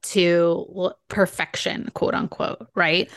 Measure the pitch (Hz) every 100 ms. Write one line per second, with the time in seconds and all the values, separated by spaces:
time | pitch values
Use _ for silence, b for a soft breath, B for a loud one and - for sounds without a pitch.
0 | - 190 175 170 170 170 - 185 180 -
1 | - 214 185 - 160 - - - - -
2 | - - - - - - - - 165 175
3 | -